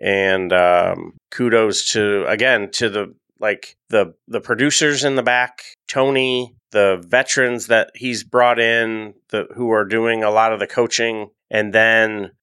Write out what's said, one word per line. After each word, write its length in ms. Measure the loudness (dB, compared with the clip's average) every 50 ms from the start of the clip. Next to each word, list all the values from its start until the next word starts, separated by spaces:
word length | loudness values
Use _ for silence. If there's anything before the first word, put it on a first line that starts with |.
And, 520 | -4 -2 0 2 2 2 2 0 0 0
um, 600 | 2 4 4 4 4 4 2 0 -2 -6 -10 -14 -18 _ _ -14
kudos 600 | -8 -4 -2 2 2 2 2 2 0 -2 -4 -4
to, 320 | -2 -2 0 0 0 -2 -2
again, 460 | -2 -2 0 2 2 2 0 -2 -4
to 160 | -6 -4 -4 -2
the, 260 | -2 -4 -6 -8 -12 _ _ _ _ -6
like, 380 | -4 -4 -4 -4 -8 -20 -20 _ _ -2
the, 260 | 0 0 0 0 -4 _ _
the 140 | -8 -8 -6
producers 640 | -4 -4 -2 0 0 0 0 0 0 0 0 0 -2
in 100 | -2 -2
the 80 | 0
back, 400 | 0 2 2 2 0 -2 -6 -12 -20 -20 -20 _ _
Tony, 680 | -6 -2 -2 0 0 2 0 0 0 -2 -4 -6 -8 _ _ _ _
the 280 | 0 2 2 2 2 -2 -2
veterans 640 | -2 0 0 0 0 0 0 0 0 0 -4 -2 0
that 240 | 2 2 2 0 -6
he's 300 | -10 -8 -8 -8 -8 -8
brought 340 | _ 0 2 2 2 2 2
in, 560 | 2 2 2 0 0 -2 -4 -8 -10 -12 -18 _ _ _
the, 180 | -6 -6 -6 -6 -8
who 160 | -6 -2 0
are 140 | 0 0 0
doing 400 | 0 -2 -2 0 0 0 0 0
a 60 | 0
lot 200 | 2 2 2 2
of 60 | 0 -2
the 80 | -6
coaching, 640 | -4 -2 -2 -2 0 -2 -2 -2 -4 -4 -6 -10 -14 _ _ _ -6
and 220 | -4 -4 -2 0
then 600 | 2 2 4 4 4 4 2 0 -2 -6 -10 -10 -14 _